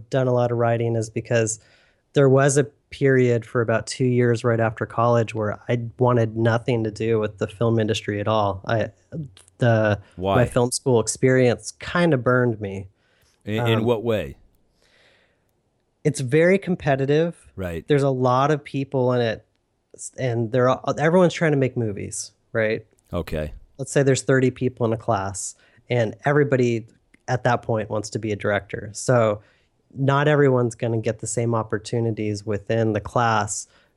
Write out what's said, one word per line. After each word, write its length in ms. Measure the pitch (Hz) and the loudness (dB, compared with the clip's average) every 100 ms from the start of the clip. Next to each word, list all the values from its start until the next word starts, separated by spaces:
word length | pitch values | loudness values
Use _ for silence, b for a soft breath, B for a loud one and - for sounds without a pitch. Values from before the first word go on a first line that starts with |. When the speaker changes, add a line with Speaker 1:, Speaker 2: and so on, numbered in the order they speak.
| 110 | -4
Speaker 1:
done 180 | 135 127 | 0 2
a 60 | |
lot 180 | 123 120 | 2 0
of 60 | 117 | 0
writing 380 | 117 117 117 113 | 0 0 0 -2
is 140 | 110 | -4
because 500 | 117 - 117 113 - b b b b b | -8 -2 0 0 -4 b b b b b
there 160 | 151 139 | 2 4
was 280 | 135 143 135 | 6 4 2
a 60 | 131 _ _ | -2 _ _
period 560 | - 139 131 123 117 113 | -2 2 4 4 2 -2
for 140 | 123 | -4
about 240 | 113 113 - | 0 -2 -2
two 180 | - 127 | -2 0
years 380 | 123 120 117 123 | 2 2 2 0
right 140 | 113 | 2
after 260 | 113 110 110 | 0 -2 -6
college 500 | - 120 120 107 110 | 0 2 2 0 -4
where 240 | 104 - - | -6 -6 -4
I 140 | 123 117 - | -4 -4 0
wanted 380 | 123 123 110 110 | 2 2 0 0
nothing 460 | 113 117 127 117 110 | 0 0 0 -2 -2
to 60 | |
do 280 | 104 113 113 | -4 -2 0
with 180 | 104 - | -2 -4
the 80 | 107 | -8
film 320 | - 117 113 | -2 0 2
industry 400 | 107 107 - 104 | 0 -2 -4 -4
at 60 | 104 | 0
all. 340 | 110 101 95 - | 0 0 -4 -4
I, 260 | 113 110 - - 156 139 - _ - | -2 -4 -8 -16 -14 -14 -16 _ -2
the, 420 | 123 113 107 101 B B | 2 2 2 0 B B
Speaker 2:
Why? 200 | 95 98 | 0 2
Speaker 1:
my 100 | 120 | 2
film 260 | 127 123 | 2 0
school 280 | - 139 120 | -2 0 0
experience 720 | 107 - 131 131 123 107 - - | 0 0 2 4 2 0 -6 -14
kinda 380 | - 175 175 135 | -6 0 2 2
burned 440 | 120 127 123 104 | 2 2 0 -2
me. 260 | 101 95 95 _ _ _ _ _ | -8 -10 -14 _ _ _ _ _
Speaker 2:
In, 240 | - 110 120 | -6 -2 0
in 120 | 113 | 0
Speaker 1:
Um, 60 | 113 | 0
Speaker 2:
what 180 | 117 | 0
way? 340 | 117 107 69 - _ _ _ _ b b b b b b b _ _ _ _ _ | 0 -2 -4 -12 _ _ _ _ b b b b b b b _ _ _ _ _
Speaker 1:
It's 160 | 151 - | -4 -2
very 380 | 127 151 170 190 | 0 4 4 2
competitive. 800 | 180 180 151 135 135 151 170 - _ - | 0 -4 0 0 2 0 0 -4 _ -8
Speaker 2:
Right. 300 | 90 82 - | -6 -6 0
Speaker 1:
There's 160 | 143 | 2
a 60 | 139 | 2
lot 420 | 131 127 127 139 | 2 2 2 2
of 120 | 147 | 0
people 480 | - 139 135 135 123 | -4 -8 -4 -2 0
in 80 | 123 | 2
it, 240 | 117 - _ _ _ _ _ - | 0 -4 _ _ _ _ _ -20
s-, 160 | - - | -16 -6
and 340 | 127 117 113 | -4 -2 -2
they're 180 | 127 123 | 2 2
all, 240 | 127 - 131 | 2 -2 -2
everyone's 340 | 156 180 175 | 2 4 2
trying 180 | - 160 | 2 0
to 60 | 143 | 2
make 180 | 127 120 | 0 -2
movies, 560 | 110 101 98 - - _ _ | -4 -6 -10 -12 -14 _ _
right? 320 | 113 107 113 - _ - | -2 -2 -4 -8 _ -10
Speaker 2:
Okay. 420 | 87 82 78 76 - - - | -8 -6 -6 -8 -10 -18 -14
Speaker 1:
Let's 140 | 139 | -2
say 120 | 156 | 0
there's 180 | 135 131 | 2 2
thirty 300 | - 131 127 | 2 2 2
people 340 | 127 127 - 113 | 0 -6 -2 -2
in 80 | |
a 40 | 113 | -2
class, 580 | - 104 95 95 - - b b - | -2 -2 -2 -8 -12 -16 b b -4
and 260 | 123 107 104 | -2 -2 -2
everybody 640 | 143 147 139 131 123 117 117 _ _ _ - | 0 2 2 2 2 0 -6 _ _ _ -6
at 160 | 127 | -2
that 180 | 127 120 | 0 0
point 260 | - 110 104 | -2 -4 -4
wants 200 | 107 101 | -6 -6
to 80 | 110 | -8
be 120 | 110 | -6
a 40 | 101 | -4
director. 540 | 107 101 95 113 107 | 0 -2 -4 -12 -12
So 480 | 104 - 123 110 107 b b b _ _ - | -8 0 2 2 0 b b b _ _ -4
not 300 | 135 139 147 | 0 2 2
everyone's 480 | 147 139 127 120 - | 4 4 4 0 -2
gonna 240 | 117 113 | -4 -2
get 200 | 113 110 | -4 -6
the 80 | 117 | -6
same 280 | - 117 113 | -4 -2 -2
opportunities 920 | 110 107 - 120 113 107 107 104 107 | -2 -6 -4 -4 -2 -4 -4 -6 -6
within 480 | 101 - 113 110 | -6 -2 -2 0
the 80 | 104 | -2
class. 640 | - 123 120 107 107 - - b b | -2 0 2 0 -2 -8 -12 b b